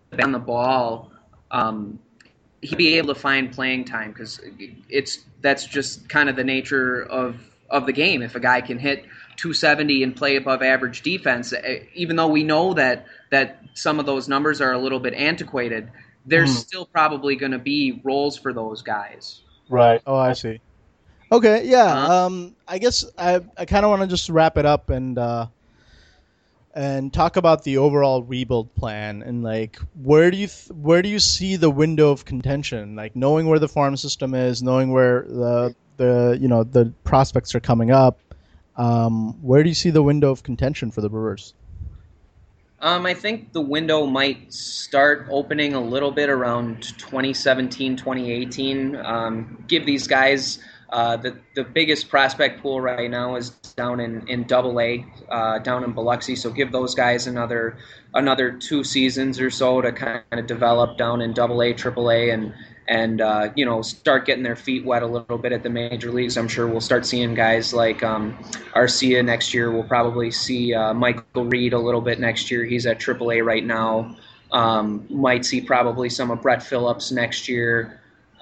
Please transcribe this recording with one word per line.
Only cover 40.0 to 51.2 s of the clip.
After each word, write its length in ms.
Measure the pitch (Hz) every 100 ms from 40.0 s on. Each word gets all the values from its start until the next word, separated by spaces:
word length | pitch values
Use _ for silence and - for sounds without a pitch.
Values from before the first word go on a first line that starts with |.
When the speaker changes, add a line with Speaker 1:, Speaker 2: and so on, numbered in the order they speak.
Speaker 2:
window 280 | 143 147 143
of 140 | 131
contention 460 | - 120 135 156 117
for 120 | 107
the 80 | 104
Brewers? 420 | 110 110 98 - _ - - - - - _ _ _ _ _ _ _
Speaker 1:
Um, 240 | 156 180
I 80 | 180
think 400 | 175 208 220 -
the 80 | 165
window 460 | 143 147 160 156 143
might 440 | 131 139 127 -
start 800 | - - - - 139 147 147 -
opening 440 | 139 139 151 147
a 60 | 139
little 300 | 117 127 143
bit 200 | 139 143
around 640 | 131 123 120 117 113 - -
twenty 380 | - 131 135
seventeen, 640 | 131 139 131 127 - 135 127
twenty 340 | - 127 123
eighteen. 640 | 120 127 135 135 135 135 139
Um, 640 | - 117 113 113 113 - -
give 160 | 165
these 220 | 147 139 -
guys, 520 | 135 135 139 131 - - - -
uh, 280 | 120 117
the, 200 | 117